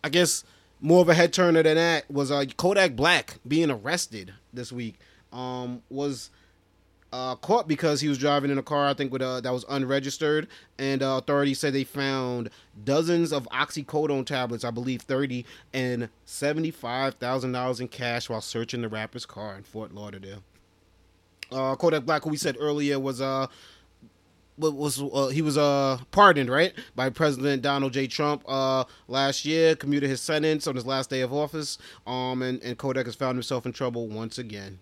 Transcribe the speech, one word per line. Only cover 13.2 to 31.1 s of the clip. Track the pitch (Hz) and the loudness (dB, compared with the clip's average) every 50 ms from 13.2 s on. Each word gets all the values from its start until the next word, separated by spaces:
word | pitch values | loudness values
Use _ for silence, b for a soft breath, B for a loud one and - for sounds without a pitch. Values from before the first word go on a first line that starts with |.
| 170 151 | 2 2
of | 156 139 120 - | 0 -4 -4 -2
oxycodone | - 127 143 - - 156 139 - - 151 156 151 143 135 127 | -2 -2 -2 -2 -2 -10 -8 -4 -2 -2 0 0 0 -2 -2
tablets, | - 147 127 127 117 120 110 - | -2 -2 -2 -2 -2 -4 -4 -6
I | 120 | -6
believe | 117 117 123 131 127 117 | -4 -4 -4 -4 -4 -6
thirty, | - - 135 131 143 135 123 123 120 B B B B B - | -4 -4 -2 -2 -2 -2 -4 -8 -10 B B B B B -4
and | 131 127 123 123 120 120 107 _ _ _ | -4 -2 -2 -2 -2 -4 -6 _ _ _
seventy-five | - - - 143 143 151 156 160 160 160 - - 117 120 131 135 135 127 | -14 -8 -4 -2 -2 0 0 -2 -4 -6 -8 -8 -6 -4 -2 -2 -2 -4
thousand | _ 123 123 131 135 127 127 | _ -4 -2 -2 -2 -2 -2
dollars | 127 123 123 127 127 113 | -4 -2 -2 -2 -2 -4
in | 123 120 | -6 -10
cash | - - 123 120 117 120 - - | -8 -6 -4 -4 -4 -4 -4 -4
while | 117 113 | -6 -6
searching | - - - 117 117 - - 120 | -6 -6 -6 -6 -6 -4 -6 -6
the | 117 110 | -6 -6
rapper's | 107 110 107 107 - 123 - | -6 -6 -8 -8 -10 -14 -14
car | - - 104 107 107 95 | -14 -14 -12 -12 -12 -12
in | 95 92 | -14 -18
Fort | - - 107 110 90 92 | -14 -12 -12 -12 -12 -14
Lauderdale. | 104 104 104 98 98 98 98 98 101 95 _ _ _ _ _ _ _ _ _ _ _ _ _ _ _ _ _ _ _ - _ | -14 -14 -14 -14 -16 -16 -16 -16 -18 -20 _ _ _ _ _ _ _ _ _ _ _ _ _ _ _ _ _ _ _ -16 _
Uh, | 127 131 131 131 135 | -4 -2 -2 -2 0
Kodak | - - 170 156 151 123 | 2 4 4 4 2 0
Black, | 151 156 147 | 0 0 0
who | - 156 | 0 -2
we | 151 139 | -4 -2
said | - 147 127 120 | -2 -2 -2 0
earlier, | 147 151 147 147 143 143 143 135 | -2 0 0 0 0 0 0 0
was, | 135 135 131 120 | -2 -4 -4 -2
uh, | 135 135 135 135 135 131 B B B B B B B B _ _ - - _ _ _ _ _ _ _ _ _ - | -2 -2 0 -2 -2 -4 B B B B B B B B _ _ -20 -20 _ _ _ _ _ _ _ _ _ -2
wa-, | 151 156 | -2 -2
was, | 143 135 147 147 135 135 | -2 -2 -4 -4 -4 -4
uh, | 143 135 - 139 139 131 | -6 -2 0 0 0 0
he | 135 156 | 0 0
was, | 160 151 139 151 | 0 2 2 4
uh, | 147 143 139 139 139 135 131 123 131 _ | 4 4 4 4 2 2 0 -2 -6 _
pardoned, | - 190 208 196 170 143 131 120 | 6 8 10 10 10 6 2 2
right, | 127 147 170 190 - B B B B | 2 2 2 2 0 B B B B
by | - 127 135 | -2 -2 -2
President | 120 - 160 151 139 123 135 143 139 135 | 0 2 2 2 2 2 0 0 0 2
Donald | 123 143 139 139 139 135 | 0 0 0 0 0 0
J | 123 139 135 | 0 -2 -4
Trump, | 123 - - 151 147 147 143 - - | -2 -2 0 0 0 0 -2 -4 -4
uh, | 135 135 135 131 131 131 127 B B B B - | -2 0 2 2 2 0 0 B B B B -4
last | 123 135 139 139 135 - - | 0 0 2 2 0 -2 -2
year, | 147 156 165 165 160 160 | 0 2 4 4 4 4
commuted | 156 - 139 143 143 139 139 | 2 0 0 0 2 2 0
his | 135 123 | -2 -4
sentence | - - 156 151 151 156 156 151 - 160 | -2 -2 0 2 2 2 2 0 -2 -4
on | 131 | -4
his | 127 113 | -4 -2
last | 127 135 135 135 - | -2 -2 -2 -2 -2